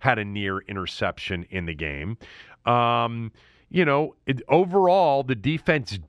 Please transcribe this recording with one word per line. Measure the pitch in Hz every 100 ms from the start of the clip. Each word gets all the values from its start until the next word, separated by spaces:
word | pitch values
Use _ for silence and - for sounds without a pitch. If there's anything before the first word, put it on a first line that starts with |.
had | 135 113
a |
near | 101 101 98 95
interception | - 98 90 - 98 - - 90 85
in | 92 85
the |
game. | 76 78 71 85 113 - - - -
Um, | - 120 117 117 117 117 113 - _ _ -
you | 170
know, | 156 139 151 -
it, | - 131 -
overall, | 156 185 196 180 190 165 139
the | 127
defense | 120 123 156 - 156 110 98